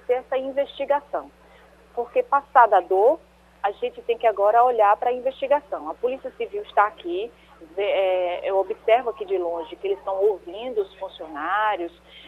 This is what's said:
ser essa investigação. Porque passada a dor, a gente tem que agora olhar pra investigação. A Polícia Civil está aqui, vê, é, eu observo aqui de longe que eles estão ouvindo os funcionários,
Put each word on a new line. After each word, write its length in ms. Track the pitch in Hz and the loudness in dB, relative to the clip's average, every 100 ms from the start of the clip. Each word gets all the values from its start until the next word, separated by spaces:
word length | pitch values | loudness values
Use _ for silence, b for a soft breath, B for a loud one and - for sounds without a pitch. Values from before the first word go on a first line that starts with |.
| - | -2
ser 80 | |
essa 240 | 247 - 262 | -4 -2 -6
investigação. 920 | 269 269 269 - 277 285 - 165 143 _ b b b _ _ - | -4 -4 -4 -6 -2 -2 -2 -10 -10 _ b b b _ _ -10
Porque 260 | 233 254 | -4 -4
passada 540 | 247 277 277 - 233 196 | 0 -2 2 4 6 4
a 40 | |
dor, 380 | 180 190 226 330 - _ _ _ | 2 4 4 2 -4 _ _ _
a 80 | 202 | -6
gente 300 | 202 240 - | -4 -8 -8
tem 160 | - 233 | -6 0
que 100 | 226 | 0
agora 360 | 196 202 233 | 2 4 6
olhar 320 | 247 233 202 214 | 4 4 4 4
pra 160 | 247 | 0
investigação. 760 | 247 247 262 262 285 - 165 151 | -2 -4 -4 0 0 0 -8 -8
A 40 | |
Polícia 380 | 170 247 262 262 - | -4 -4 -4 -10 -10
Civil 260 | 220 202 | -8 -8
está 240 | 214 - 208 | -4 2 2
aqui, 440 | - 175 175 330 b b - 160 190 | 0 -8 -6 -8 b b -20 -14 -6
vê, 80 | |
é, 680 | 202 170 190 185 180 180 - | -2 0 0 0 -2 -4 -2
eu 100 | 196 | -2
observo 520 | 190 220 - 233 240 | -2 -4 0 0 0
aqui 140 | 214 190 | -8 -6
de 120 | 190 | -4
longe 380 | 170 170 165 170 | -4 -6 -10 -10
que 120 | 196 | -6
eles 120 | 196 | -6
estão 160 | - 190 | -6 0
ouvindo 600 | 208 180 175 196 247 - | 0 0 -6 -12 -6 -6
os 120 | 190 - | -6 -8
funcionários, 1000 | 190 - 160 151 160 202 214 190 170 - B B | -16 -14 -14 -10 -4 -2 -2 -2 -6 -12 B B